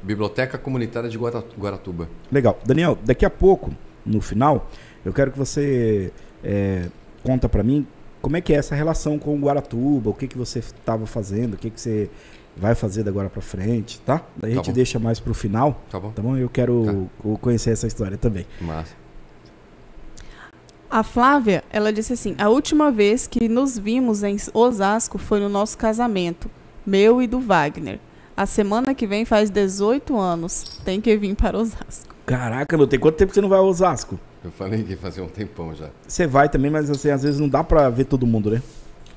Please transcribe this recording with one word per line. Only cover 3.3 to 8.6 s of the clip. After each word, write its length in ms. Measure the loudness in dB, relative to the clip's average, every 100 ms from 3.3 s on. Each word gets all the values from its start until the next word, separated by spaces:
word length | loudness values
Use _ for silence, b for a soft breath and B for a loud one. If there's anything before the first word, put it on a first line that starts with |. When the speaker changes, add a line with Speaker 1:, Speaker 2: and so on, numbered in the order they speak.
Speaker 2:
pouco, 440 | 6 6 6 0 -10 -16 -12
no 160 | -2 -2
final, 500 | 0 2 4 4 -2 B B B
eu 80 | -4
quero 200 | 0 0
que 60 | 0
você, 760 | -4 -2 0 2 2 0 -2 -10 B -12
é, 420 | -4 0 0 -2 -4 -12 -20 -10
conta 240 | -2 0 2
pra 140 | 2
mim 240 | 2 2 0 -10 -20 -8
como 160 | -4 -4
é 40 |
que 100 | 2
é 40 |
essa 180 | 2